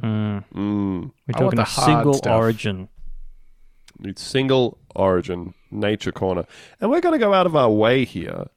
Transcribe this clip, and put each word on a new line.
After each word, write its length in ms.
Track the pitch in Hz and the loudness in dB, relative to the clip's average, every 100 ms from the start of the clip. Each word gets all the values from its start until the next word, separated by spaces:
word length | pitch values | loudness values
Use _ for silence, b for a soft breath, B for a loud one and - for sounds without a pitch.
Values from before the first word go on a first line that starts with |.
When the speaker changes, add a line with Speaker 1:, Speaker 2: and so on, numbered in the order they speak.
Speaker 1:
Mm. 420 | 113 107 107 101 - | -4 -2 -2 -4 -8
Speaker 2:
Mm. 560 | 95 101 104 98 92 - - - | -6 -2 -2 -2 -4 -8 -12 -6
Speaker 1:
We're 80 | |
Speaker 3:
I 80 | 120 | -2
want 0 | 127 | 0
Speaker 1:
talking 20 | 117 | 0
Speaker 3:
the 80 | |
hard 220 | 107 - 139 | -2 0 2
Speaker 1:
single 280 | 147 143 | 4 2
Speaker 3:
stuff. 220 | 135 104 113 | 0 2 2
Speaker 1:
origin. 520 | 113 110 110 92 95 - - - - - - - - _ _ - | 2 -2 -4 -8 -10 -14 -12 -12 -14 -18 -20 -20 -20 _ _ -14
Speaker 2:
Need 200 | 101 95 | -12 -10
single 600 | - 131 131 131 120 - - | -4 -2 2 2 0 -4 -10
origin 600 | - 95 92 92 87 87 - _ | 0 2 2 0 -6 -10 -16 _
Nature 420 | 107 104 107 - | -4 -2 -2 -4
Corner. 320 | - 95 90 - B B B | -4 -2 -2 -6 B B B
And 100 | 202 | 0
we're 100 | 330 | 2
gonna 180 | 349 320 | 2 2
go 140 | 208 | 4
out 140 | 190 180 | 4 4
of 100 | 156 | 4
our 140 | 123 | 4
way 340 | 107 110 131 | 4 4 4
here 440 | 123 90 76 50 - | 0 -6 -8 -10 -12